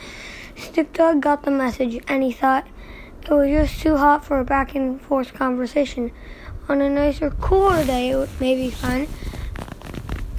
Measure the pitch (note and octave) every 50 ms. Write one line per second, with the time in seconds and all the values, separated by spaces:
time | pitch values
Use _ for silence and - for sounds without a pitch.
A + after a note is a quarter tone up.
0 | - - - - - - - - - - - - - - - - D#4 D4+ - -
1 | E4 E4 E4 D4 C4+ D4 D4 C#4+ - D4 C#4 C#4 C4+ B3+ A3 - C4 B3 A3+ B3
2 | - - C#4+ C4+ C4+ B3+ A#3 - - C4 C4 C4+ C#4+ - - - - - - -
3 | - - - - - - D4+ D4 C#4 C#4 C#4+ - D#4 - - - - D#4+ D#4 C#4
4 | C#4 D4 D4 D4+ - - D4+ C4+ B3+ B3+ C#4 C4+ C4+ B3+ - C#4+ C4+ C4 B3+ C4+
5 | - - C#4+ C4+ B3+ B3 - - C4+ C4 B3+ B3 B3+ A#3 - D4+ C#4+ B3 - -
6 | A#3+ A#3+ - - - - - - - - - - - - D4 C#4 C#4 C#4 C#4 C#4+
7 | C#4+ D4 C#4 - D#4+ D4 - - - - F#4 F#4+ G4 G4 F#4 E4 D4+ B3+ C4 B3
8 | B3 B3+ C4 C4+ C4+ C#4+ - - C4 B3+ C4 C4 C4 B3+ A3+ - - B3+ B3 B3+
9 | C#4+ D#4+ - - - - - - - - - - - - - - - - - -
10 | - - - - - - -